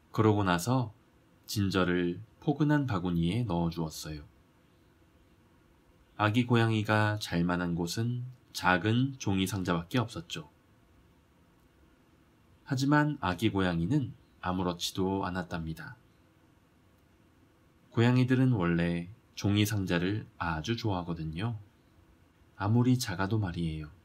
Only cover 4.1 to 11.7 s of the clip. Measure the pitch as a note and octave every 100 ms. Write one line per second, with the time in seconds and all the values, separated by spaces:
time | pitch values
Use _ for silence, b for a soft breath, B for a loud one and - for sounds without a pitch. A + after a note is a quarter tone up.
4.1 | D2+ D2+ _ _ _ _ _ _ _ _
5.1 | _ _ _ _ _ _ _ _ _ _
6.1 | - G#2+ A2+ B2 A#2+ A2+ A2 G#2+ G#2+ G#2+
7.1 | G#2+ - F2 F2 F2 F2 E2+ E2+ A2+ A#2+
8.1 | B2 - - _ - F#2+ F2+ G#2 A#2+ C3+
9.1 | C3+ - F#2+ F#2 F#2+ F2+ E2+ E2+ B2+ A#2
10.1 | E2 - E2+ D#2 _ _ _ _ _ _
11.1 | _ _ _ _ _ _